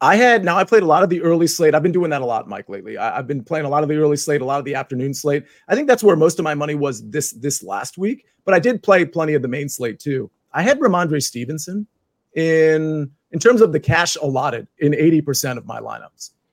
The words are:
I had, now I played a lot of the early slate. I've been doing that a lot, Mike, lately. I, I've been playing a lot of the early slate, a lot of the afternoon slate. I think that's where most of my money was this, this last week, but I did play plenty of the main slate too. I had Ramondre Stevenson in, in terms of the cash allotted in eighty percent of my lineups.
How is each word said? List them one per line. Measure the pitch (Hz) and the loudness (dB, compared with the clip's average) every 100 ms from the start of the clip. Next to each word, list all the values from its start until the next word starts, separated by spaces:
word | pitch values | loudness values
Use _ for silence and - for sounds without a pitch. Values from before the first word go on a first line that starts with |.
I | 135 202 | 2 4
had, | 247 233 | 6 4
now | 180 180 | 2 0
I | |
played | 190 220 | 4 4
a | 175 | 4
lot | 156 | 4
of | 185 | 4
the | 175 | 2
early | 165 165 165 | 2 2 2
slate. | - 156 151 | 2 2 4
I've | |
been | 170 | 2
doing | 180 170 | 0 -2
that | 143 | -2
a | 123 | -2
lot, | 113 104 | -4 -6
Mike, | 98 - | -14 -12
lately. | 98 95 107 | -14 -12 -8
I, | 110 95 | -6 -6
I've | 131 | -6
been | 143 | -8
playing | 110 160 143 | -6 -6 -2
a | |
lot | 143 | -2
of | 147 | 0
the | 151 | 2
early | 151 147 | 2 0
slate, | - 143 | 0 -2
a | 127 | -2
lot | 139 | -4
of | 151 | -4
the | |
afternoon | 139 135 127 135 | -6 -6 -4 -4
slate. | 139 151 143 - _ _ | -4 -2 -4 -6 _ _
I | 214 | -2
think | 285 | 2
that's | 247 | 4
where | 214 165 | 6 6
most | 160 - | 2 2
of | |
my | 156 143 | -4 -2
money | 147 | -4
was | 151 143 113 110 | -2 -4 -4 -8
this, | 104 135 | -8 -8
this | 113 135 139 | -6 -6 -6
last | 92 98 131 - | -8 -8 -8 -6
week, | 196 277 _ _ | -6 -6 _ _
but | - 185 | 0 2
I | |
did | 240 233 | 2 -2
play | - 190 165 | 2 2 2
plenty | 170 160 151 | -2 0 0
of | |
the | 123 | -2
main | 131 143 | -6 -8
slate | - 123 104 | -6 -8 -8
too. | 147 135 104 _ _ | -6 -6 -6 _ _
I | 147 | -4
had | 196 285 | 0 2
Ramondre | 269 175 175 151 | 2 2 0 -2
Stevenson | 131 120 120 156 151 196 208 _ _ _ _ | -4 -8 -10 -10 -8 -10 -10 _ _ _ _
in, | 160 165 160 160 156 156 156 139 - _ | -4 0 4 4 2 0 -4 -6 -10 _
in | 165 | 0
terms | 226 247 | 2 6
of | 214 | 4
the | 151 | 4
cash | - 165 175 - | 0 0 0 -2
allotted | 147 131 139 117 107 _ | -4 -2 -2 -4 -10 _
in | 147 147 | 0 2
eighty | 160 160 | 2 2
percent | 147 135 135 120 | 0 -4 -4 -8
of | 104 | -12
my | 117 | -14
lineups. | 110 113 - _ - _ _ | -12 -14 -16 _ -20 _ _